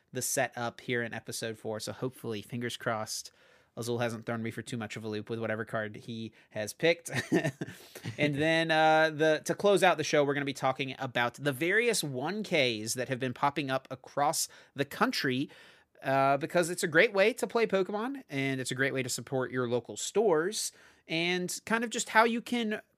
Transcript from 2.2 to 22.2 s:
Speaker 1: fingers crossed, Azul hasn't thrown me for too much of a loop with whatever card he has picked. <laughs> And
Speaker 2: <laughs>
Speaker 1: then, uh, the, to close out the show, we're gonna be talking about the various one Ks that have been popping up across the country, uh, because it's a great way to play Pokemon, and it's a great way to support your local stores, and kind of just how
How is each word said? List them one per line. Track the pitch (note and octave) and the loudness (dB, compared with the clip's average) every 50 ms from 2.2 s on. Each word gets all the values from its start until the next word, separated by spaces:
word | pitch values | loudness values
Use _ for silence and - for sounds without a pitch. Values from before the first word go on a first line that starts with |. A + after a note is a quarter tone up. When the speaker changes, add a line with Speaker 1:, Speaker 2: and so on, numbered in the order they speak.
| - A#2 A2 G#2 | -10 -8 -8 -8
Speaker 1:
fingers | G2+ - C3 A#2+ B2 A#2 - | -8 -8 -8 -6 -6 -6 -6
crossed, | - - B2 A2+ G#2+ A2 - - - - - _ _ _ _ _ _ _ _ - | -4 -4 -4 -2 -2 -4 -6 -8 -10 -10 -14 _ _ _ _ _ _ _ _ -12
Azul | - A2 A#2+ A#2+ A#2 | -8 -6 -4 -2 -2
hasn't | A#2+ A#2 A#2 A2 A2+ | -2 -2 -4 -6 -8
thrown | - A#2 A2+ | -6 -6 -6
me | A2 A2+ | -6 -8
for | - A#2 | -8 -10
too | A2+ - C3 | -10 -8 -8
much | A#2 A2 G#2 - | -8 -8 -8 -10
of | A2 A2 | -10 -10
a | A2 | -8
loop | G#2+ G#2+ G#2 - | -8 -8 -6 -6
with | A#2 A2+ | -6 -6
whatever | A2+ A2 A2 A2 A2+ | -4 -4 -4 -4 -4
card | - - A2+ G#2+ G#2 G#2 | -4 -4 -6 -6 -6 -10
he | - - - A#2 A2+ A2+ A2 _ - _ _ | -12 -14 -12 -10 -10 -10 -12 _ -18 _ _
has | - G#2+ G#2+ G#2 - | -8 -8 -6 -6 -4
picked. | - D#3+ E3 - - - - C#3 B2 - - | 0 2 2 2 2 -2 -6 -4 -4 -2 2
<laughs> | - E3 D#3 D3 - - D3+ - - - - - - - - - A2 - | 2 2 2 0 -4 -4 -10 -12 -12 -18 -18 -20 -18 -12 -12 -8 -4 -2
And | D3 D3 C#3+ | 0 0 0
Speaker 2:
<laughs> | |
Speaker 1:
then, | C3+ D3+ E3 D#3+ E3 E3 D#3+ | 2 2 2 4 2 2 2
uh, | D#3+ D#3 D#3+ D#3 D#3 D#3 D#3+ D#3+ D#3 | 4 6 6 8 8 6 6 4 4
the, | C#3+ D#3 D#3 D#3 C#3+ - | 4 4 4 4 2 0
to | - E3 | -4 -2
close | - - G3+ G3+ E3+ | 2 4 4 6 6
out | F#3+ F3+ D#3+ | 6 4 4
the | D3+ D3 | 4 0
show, | - D#3+ D3 C#3+ | 2 4 4 4
we're | C#3 C#3 | 4 2
gonna | C#3+ C#3+ | -2 -2
be | C#3+ | -4
talking | C3 - C#3 C3+ C3+ - C#3 C3 - - | -4 -2 0 0 0 0 -4 -6 -6 -8
about | B2+ B2 - B2 A#2+ A#2+ - | -6 -4 0 0 0 0 0
the | - C3+ C#3+ | -2 -2 -2
various | C3+ B2 E3 F3 G3 A3+ A#3+ A#3 G3+ - E3 | 0 0 0 2 4 4 4 2 2 0 -2
one | D3 C3 B2 C#3 D#3+ G3+ A3 | -4 -4 -4 -4 -4 -4 -4
Ks | G3 - F3+ D#3 C3 B2 A2+ G#2+ A2 A2+ - | -4 0 2 4 4 4 2 -2 -4 -6 -4
that | B2+ B2 C3 | -4 -2 -2
have | C3 A#2+ | -2 -2
been | C3 B2+ | -2 -4
popping | A#2+ - C#3+ C#3+ - E3 C#3+ C3 | -2 0 0 0 0 0 -2 -2
up | C3 C3 - - | -2 -2 -4 -6
across | B2+ - - - - C#3 C#3+ D#3 E3 - - - - - - _ - | -14 -14 -12 -6 -2 0 0 2 2 0 -4 -4 -8 -18 -20 _ -6
the | C3 C#3 | -6 -6
country, | - - - G#3 C4 - - - C3+ B2+ C3 D#3 - - - - - - _ _ _ _ - | -4 -2 0 0 0 0 0 0 0 0 0 -2 -4 -8 -18 -20 -20 -20 _ _ _ _ -8
uh, | - C#3+ C3+ C3+ C3+ C#3 C#3 C#3 | -2 0 2 4 4 4 4 2
because | D#3+ - - F3+ E3+ D#3+ | 0 0 2 2 2 2
it's | F3+ - | 0 -2
a | G#3 F3 | -2 2
great | C#3+ E3 G#3 A#3+ | 6 6 6 6
way | G3 G3 G3 A3+ B3 | 6 4 4 4 4
to | - A#3+ | 0 -2
play | F#3+ - A#3 A3+ | 0 0 2 2
Pokemon, | - F#3+ F#3+ F#3 G3+ G#3 G#3 A3+ C4 C#4 C4+ - - | 2 2 0 0 0 -2 -4 -4 -4 -6 -8 -10 -6
and | D3+ C#3 C3+ C3+ C3+ C3 | -4 -2 0 0 -2 -2
it's | B2 - | -4 -4
a | C#3+ | -2
great | B2 C3+ C3+ | 0 0 0
way | B2+ C3 | 0 -2
to | B2+ B2 | -2 -2
support | - - A#2+ - C#3 C3 B2+ - | -4 -6 -6 -4 -2 -2 -2 -2
your | B2 B2+ B2 A#2 | -2 -2 0 0
local | A#2+ A#2+ - - G#2 | 0 -2 -2 -4 -10
stores, | - - - - G3+ A#3 G3+ E3 D3+ E3 G3+ A3 - - - - - - - _ _ _ - | -8 -6 -2 2 4 4 6 4 4 2 0 -2 -4 -6 -8 -8 -12 -20 -20 _ _ _ -6
and | E3 E3 E3+ F3 F3+ F3+ F3+ F3 - - - | -4 -2 0 0 0 -2 -2 -4 -6 -8 -4
kind | - A3 A3+ A#3+ | -2 -2 -2 -2
of | A3+ | -2
just | A#3+ A#3 - - | -4 -6 -4 2
how | - A3 | 4 4